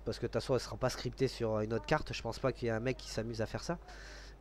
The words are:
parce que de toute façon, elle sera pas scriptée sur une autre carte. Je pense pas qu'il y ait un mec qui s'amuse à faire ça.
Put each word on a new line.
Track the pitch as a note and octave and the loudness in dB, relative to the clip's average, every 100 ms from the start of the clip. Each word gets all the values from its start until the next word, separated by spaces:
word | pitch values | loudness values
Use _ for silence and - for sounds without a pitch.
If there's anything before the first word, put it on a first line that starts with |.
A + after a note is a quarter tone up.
| - | 0
parce | - | -2
que | |
de | A#2 | 0
toute | A#2 | 0
façon, | - | 4
elle | B2+ | 2
sera | - A2 | 2 0
pas | B2+ | 0
scriptée | - B2+ - C3 | 0 -4 2 0
sur | - A2+ G#2+ | 2 2 4
une | G#2+ | 4
autre | A2+ - | 2 4
carte. | D#3 - | 2 2
Je | B2+ | -4
pense | A#2 A2 | -4 0
pas | C3 | 0
qu'il | - A#2 | 2 2
y | |
ait | |
un | A2 | 2
mec | B2 B2+ | 2 -2
qui | - | -2
s'amuse | - A2+ A2 | -2 -2 0
à | G#2+ | -2
faire | A2+ | -2
ça. | - F3 - - - - - - | -2 -4 -4 -14 -12 -14 -14 -16